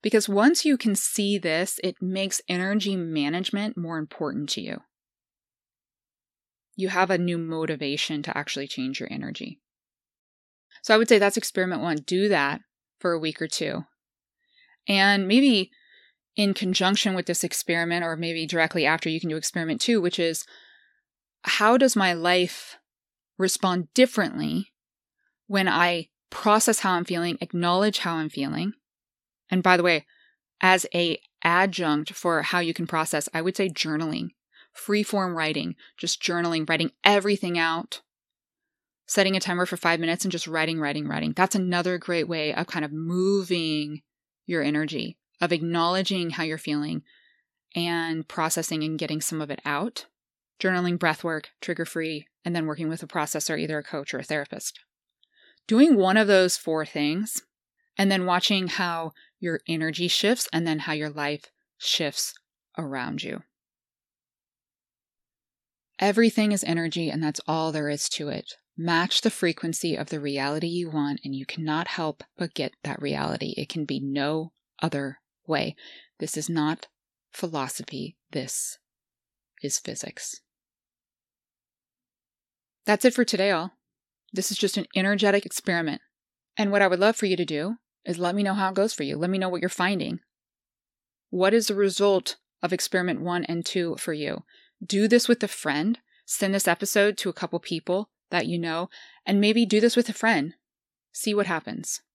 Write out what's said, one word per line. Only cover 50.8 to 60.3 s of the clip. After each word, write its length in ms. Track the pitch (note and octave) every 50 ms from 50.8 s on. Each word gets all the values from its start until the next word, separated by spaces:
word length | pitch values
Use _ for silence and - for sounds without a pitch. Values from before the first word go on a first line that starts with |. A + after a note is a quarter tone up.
| F3+ F3 F3 F3
breath 240 | - E3 D#3 - -
work, 280 | E3+ D#3+ D#3 - - _ _
trigger-free, 640 | - - E3+ D#3+ E3 - - E3+ D#3+ D#3+ D#3 D3 D3 _ _ _ _
and 120 | F3+ F3
then 100 | E3+ D#3+
working 220 | D#3 D3+ D3 E3 D#3
with 140 | D#3+ E3+ -
a 40 |
processor, 540 | - - F3 D3+ D#3 - D#3+ C#3+ - D#3+ D#3+
either 180 | D#3+ D#3 D#3 D3+
a 60 | D3
coach 300 | - - D3+ C#3 - -
or 40 | B2+
a 60 | -
therapist. 560 | - D3+ D3+ C#3+ - - - - - - - _ _ _ _ _ _ _ _ _ _ _ _ _ _ _ _ _
Doing 300 | - A3 A3+ C#4 E4+ C#4+
one 200 | G3+ F#3 F#3 F#3+
of 100 | A3 A3
those 300 | G3+ G3+ F#3 F#3 F3+ -
four 300 | - - - D#3+ D#3 D#3
things 560 | - - D#3 D3 D3 D#3 F3+ G#3+ A3 - - - _ _ _ _ _ _ _ _ _ _ -
and 120 | G3 G3
then 140 | G3 F#3+ F3+
watching 440 | F3+ F3 F3+ - - G#3 F#3+ F#3 F3
how 440 | - - F#3 F3 E3+ E3 E3 D#3+ - _ _ _ _ _
your 220 | F#3+ F3 E3 - _ -
energy 400 | E3 D#3+ D#3+ D#3+ D#3 D#3+ F3 F3
shifts 400 | - - - G3+